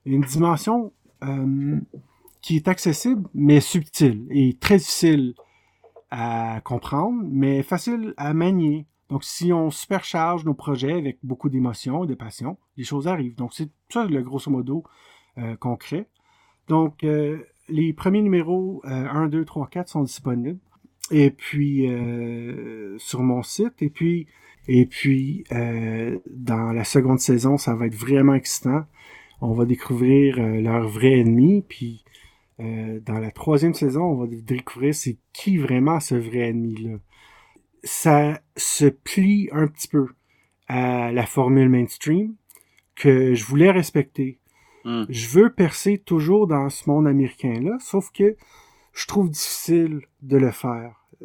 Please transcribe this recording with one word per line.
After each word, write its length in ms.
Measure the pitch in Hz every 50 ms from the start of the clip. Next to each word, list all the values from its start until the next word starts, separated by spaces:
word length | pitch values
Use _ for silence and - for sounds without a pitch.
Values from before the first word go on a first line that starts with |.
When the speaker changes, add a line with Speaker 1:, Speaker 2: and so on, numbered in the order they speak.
| -
Speaker 1:
une 180 | 135 135 139
dimension, 720 | 139 131 139 156 170 170 160 147 - 214 226 240 226 202 _ _ _ _ _ - 135
euh, 560 | 135 139 135 135 135 139 139 139 143 151 151 147 - - 139 - _ _ _ _ _ _ _
qui 140 | - - 165
est 120 | 151 156
accessible, 640 | 190 185 - - 175 147 - - 247 262 208 180 - -
mais 240 | 143 143 147 147 147
subtile 680 | - - - 175 151 - - - 151 131 110 104 117 -
et 260 | - 139 131 127 123 -
très 180 | - - 208
difficile 580 | 190 - - - - 175 165 156 143 131 123 120 _ - _ _ _ _ _ _ _ _ _ _ - _ -
à 500 | 131 120 113 117 117 113 117 113 113 110 -
comprendre, 580 | - 123 117 - - 143 143 175 233 240 240 202 -
mais 320 | 139 135 139 139 139 139
facile 540 | 139 - 185 170 - 233 240 233 220 214 -
à 160 | - 143 147 156
manier. 540 | 160 170 185 190 180 160 147 147 156 151 _ _ _ _ -
Donc, 140 | 139 139 -
si 300 | - - - 175 175 175
on 160 | 165 160 156
supercharge 760 | - - - - 196 180 - - - 170 165 170 175 165 156
nos 120 | 160 139
projets 380 | - - 147 139 123 135 143 170
avec 260 | 175 143 135 123 _
beaucoup 280 | - 127 127 - - 143
d'émotions 560 | 131 127 127 123 107 - - 127 135 170 185
et 20 |
de 80 | 147 123
passion, 420 | - 117 110 - - 120 139 190 - _ _ _
les 60 | 135 120
choses 240 | - 143 139 139
arrivent. 280 | 180 190 160 131 120 117
Donc, 180 | 117 123 113 -
c'est 160 | - 156 147 _ _ _ -
ça, 160 | - 240 226
le 180 | 190 147 135 123
grosso 260 | 127 139 135 - 156
modo, 340 | 139 127 120 127 143 165 165 _ _ _ _ _ _ _ _ _ -
euh, 180 | 123 120 113 113
concret. 520 | - - 127 117 - - - 147 170 220 _ _ _ _ _ _ _ _ _ _ _ _
Donc, 360 | - 160 160 160 151 151 - 156
euh, 340 | 151 151 151 147 147 151 156 - _ _ _ _ -
les 240 | 160 156 170 160 151
premiers 300 | - - 190 196 214 214
numéros, 580 | 202 185 175 156 165 180 185 185 190 190 - -
euh, 40 | 135
un, 380 | 131 131 131 127 139 156 160
deux, 180 | 151 147 160 160
trois, 220 | - - 156 135
quatre 220 | - - 175 180 -
sont 140 | - 156 139
disponibles. 560 | 123 - - - 135 123 120 120 147 180 185 _ _ _ _ _ _ _ _ - -
Et 180 | 156 151 143 139
puis, 580 | - - - - 151 147 143 143 139 135 131
euh, 1080 | 127 123 120 120 120 120 120 117 117 117 117 120 120 - - 120 117 113 110 104 98 98
sur 240 | 113 - - - 123
mon 220 | 127 127 123 123 113
site. 380 | - - - 214 240 - -
Et 80 | 156 147
puis, 380 | - - 165 170 170 170 156 - _ _ _ _ _ _ -
et 180 | - 127 123 123
puis, 580 | - - - - 139 135 131 135 139 151 - - -
euh, 680 | 123 117 117 117 117 113 113 110 110 113 113 120 120 - - -
dans 420 | 120 127 123 120 117 110 113 113
la 140 | 113 117 110
seconde 340 | - - 139 127 131 131 127
saison, 380 | - - 127 117 123 135 143
ça 180 | 143 - 131 117
va 100 | 113 120
être 100 | 113 110
vraiment 380 | 107 117 127 139 139 139 139 135
excitant. 520 | 131 - - - - - 127 131 156 151 - _ _ - - - - - _ _ -
On 120 | 127 117 113
va 120 | 120 120
découvrir, 720 | 120 123 - - - 127 117 127 127 135 139 143 139 127 127
euh, 220 | 113 110 110 110
leur 260 | 110 113 113 117 113
vrai 320 | 107 104 110 123 131 135 127
ennemi. 460 | 117 113 117 120 135 175 202 202 190
Puis, 380 | - - - 117 117 113 107 _ _ _ _ _ - _ _ _ _ _ -
euh, 400 | 113 113 113 110 110 110 110 110
dans 160 | 110 - 110 110
la 120 | 110 110
troisième 420 | - - - 160 151 139 156 170 170
saison, 300 | - 151 135 127 156 180
on 120 | 175 143
va 120 | 123 123
dé-, 140 | 117 117 113
découvrir 520 | 113 110 127 - - - - 120 131 147 151
c'est 240 | - - 127 113 - _ _ -
qui 240 | - - 202 190
vraiment 420 | 165 135 127 127 127 135 151 165 156
ce 160 | - - 131
vrai 340 | 120 113 113 117 123 120 117
ennemi-là. 480 | 117 117 113 117 110 110 113 113 110 104 - _ _ _ _ _ _ _ _ _ _ _ _ _ _ _ -
Ça 560 | - - - - 160 147 147 147 147 151 - _ _ -
se 300 | - - - - - 147
plie 640 | 139 135 - - - - 196 185 196 208 208 190 -
un 160 | 143 151 156
petit 200 | 151 151 - -
peu 220 | - - 147 131 127 - _ _ _ _ _ _ _ _ _ _
à 440 | - 127 127 127 123 123 123 120 117
la 140 | 120 120 113
formule 440 | - - 143 127 127 135 135 131 127
mainstream 640 | 127 123 120 - - - - 147 165 185 214 220 220 - _ _ - - _ _ _ _ _ _ _
que 400 | - - 143 131 127 131 127 123
je 100 | 113 107
voulais 280 | 123 139 143 170 196
respecter. 680 | 185 185 151 - - 151 135 - - - 135 135 127 _ _ _ _ _ _ _ _ _ -
Speaker 2:
Hmm. 200 | 120 120 117 107 101
Speaker 1:
Je 180 | 127 113 110
veux 240 | 113 131 185 220 240
percer 460 | - - 175 156 - - - 196 202
toujours 480 | 196 - - 175 160 151 165 196 214 208
dans 240 | 170 151 139 139 139
ce 180 | - - -
monde 200 | 151 143 151 151
américain-là, 720 | 143 139 139 135 123 - - - 127 113 113 131 185 233 254
sauf 320 | - - - 196 185 -
que 240 | _ - 196 208 220 - _ _ _ _ _ _ _ _ _ _ -
je 140 | - -
trouve 240 | - - 208 190 165
difficile 720 | 147 - - - - - - - 170 170 165 160 156 143 - _ _ _
de 160 | 139 131 139
le 140 | 135 131 120
faire. 520 | 104 - - 123 120 113 117 120 110 _ _ _ _ -